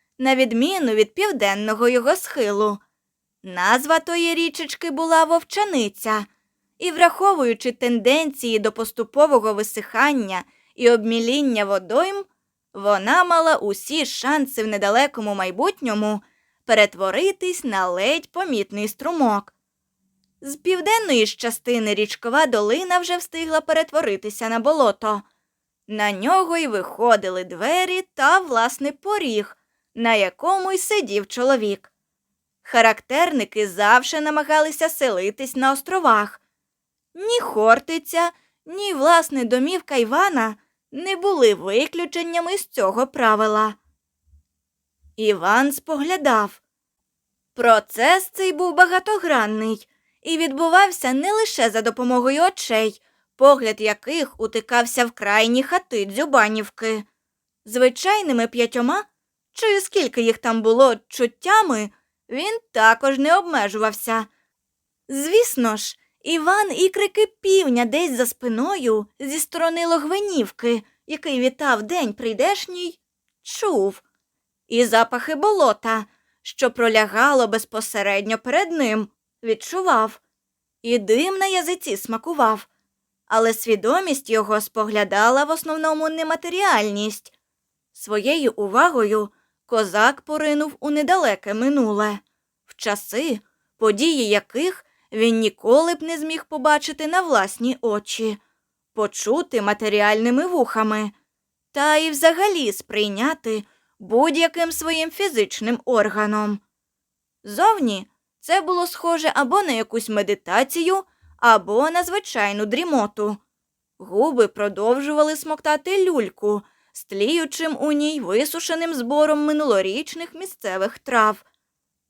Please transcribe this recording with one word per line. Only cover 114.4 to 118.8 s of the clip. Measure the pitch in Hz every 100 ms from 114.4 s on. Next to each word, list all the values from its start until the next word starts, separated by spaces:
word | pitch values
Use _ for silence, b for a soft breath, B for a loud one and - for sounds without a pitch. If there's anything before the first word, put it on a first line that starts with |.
| 208
продовжували | - 208 190 214 254 277 302 302 311
смоктати | 311 302 311 302 311 392 370
люльку | 302 202 - 208 208 b b b
з | -
тліючим | - 196 208 339 311 - 320 285
у | 302
ній | 294 302 311
висушеним | 190 208 294 330 - 330